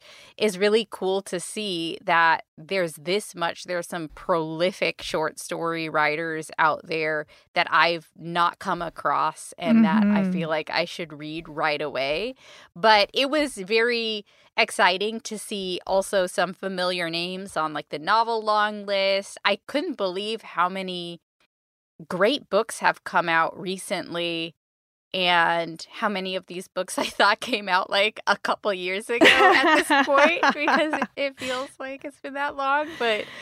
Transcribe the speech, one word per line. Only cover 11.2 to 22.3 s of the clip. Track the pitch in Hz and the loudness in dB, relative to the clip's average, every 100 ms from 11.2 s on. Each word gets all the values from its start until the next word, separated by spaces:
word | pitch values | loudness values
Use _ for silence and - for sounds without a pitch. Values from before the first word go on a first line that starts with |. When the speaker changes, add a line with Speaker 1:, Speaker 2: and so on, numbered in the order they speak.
| 151 160 165 | -10 -10 -8
Speaker 1:
right | 147 156 147 | -2 0 0
away. | 147 151 135 156 240 262 - - - 175 | -2 -2 -2 -2 -4 -10 -18 -20 -20 2
But | 220 214 202 | 6 6 6
it | 247 269 | 2 2
was | 302 294 208 | 2 0 -4
very | 185 226 233 233 220 214 - _ _ - | 0 2 2 0 -2 -6 -10 _ _ -2
exciting | 220 - 185 185 208 226 | 0 4 4 4 -2 -4
to | - 214 | -8 -10
see | - 202 185 180 - | -8 -6 -4 -6 0
also | 190 190 202 180 | 0 2 0 0
some | - 175 | 0 -2
familiar | 180 190 185 180 180 165 | -4 -6 -2 -2 -2 -4
names | 170 175 190 196 165 | -4 -6 -8 -8 -4
on, | 156 | -4
like, | 151 - | -4 -8
the | 151 | -4
novel | 160 220 226 226 | 2 2 2 0
long | 214 208 214 208 202 | 0 2 0 -2 -4
list. | 196 196 196 196 - 196 | 0 2 0 -4 -4 -2
I | 214 - | -2 -2
couldn't | 285 370 240 | -4 -2 -2
believe | 196 180 208 220 | -2 -2 -4 -6
how | - 170 180 | -6 0 0
many | 190 185 180 170 170 _ _ _ _ _ _ _ - 160 | -2 -6 -6 -8 -12 _ _ _ _ _ _ _ -18 -6
great | 175 208 | 2 2